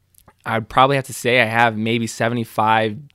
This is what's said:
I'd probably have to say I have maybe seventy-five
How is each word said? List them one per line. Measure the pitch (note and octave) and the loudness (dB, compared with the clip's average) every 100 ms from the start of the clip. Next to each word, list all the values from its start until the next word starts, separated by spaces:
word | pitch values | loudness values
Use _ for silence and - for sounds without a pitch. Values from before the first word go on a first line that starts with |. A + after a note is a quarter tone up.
| _ _ - _ - | _ _ -20 _ -6
I'd | A2+ A2 | -6 -2
probably | - C3+ C#3 | 2 4 2
have | C3 | -4
to | |
say | B2 B2 B2+ | -6 0 2
I | A2 | 2
have | A2+ A#2 G#2+ | 4 2 2
maybe | A2+ A#2 A2+ | -2 -2 -4
seventy-five | - A#2 A#2+ A2 - A2 A2+ A2 G#2+ D3 | -4 -4 -2 -6 -2 0 2 0 -6 -14